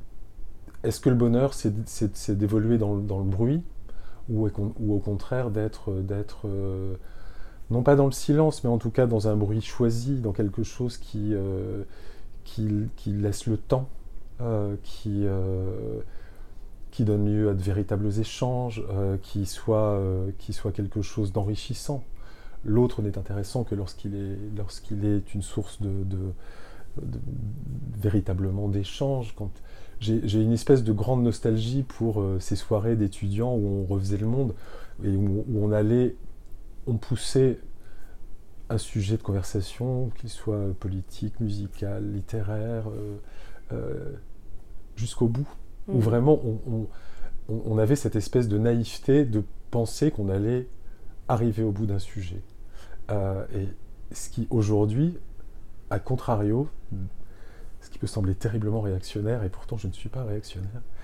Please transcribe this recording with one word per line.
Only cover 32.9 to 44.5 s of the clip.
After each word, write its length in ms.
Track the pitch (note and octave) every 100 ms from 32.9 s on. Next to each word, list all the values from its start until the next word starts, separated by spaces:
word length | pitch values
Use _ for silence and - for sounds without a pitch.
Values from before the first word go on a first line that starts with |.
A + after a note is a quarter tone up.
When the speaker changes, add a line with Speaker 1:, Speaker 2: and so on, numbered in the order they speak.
| A2+
Speaker 1:
d'étudiants 580 | G2+ - G2+ G2 B2
où 120 | A#2+ G2+
on 160 | G2
refaisait 320 | F#2 G2 G2 G2+
le 100 | A2
monde 260 | B2+ B2+ F#2 - - - -
et 100 | G2
où, 300 | G2 G2+ G2 -
où 180 | G#2+
on 60 | G#2
allait, 460 | G#2+ G#2+ A#2+ B2 - - - - - - - -
on 80 | A2+
poussait 640 | - A#2+ - C3+ C3 A2+ - - - - - - - - - - -
un 100 | A2+
sujet 380 | - A2 G2 A2
de 60 |
conversation, 880 | - G2 F#2 G#2 F#2 - B2 B2+ B2+ -
qu'il 120 | A2+
soit 440 | - - G#2 G2+ F#2+
politique, 580 | G2+ F#2+ - - G#2+ -
musical, 720 | A2 G2+ G2+ - G2+ G#2 G2+
littéraire, 800 | G2+ - A2+ G2+ G#2+ A2+ A2+ A2
euh, 280 | G#2+ G#2+ G#2 - - - - -
euh, 420 | A#2 A#2 - - - - - -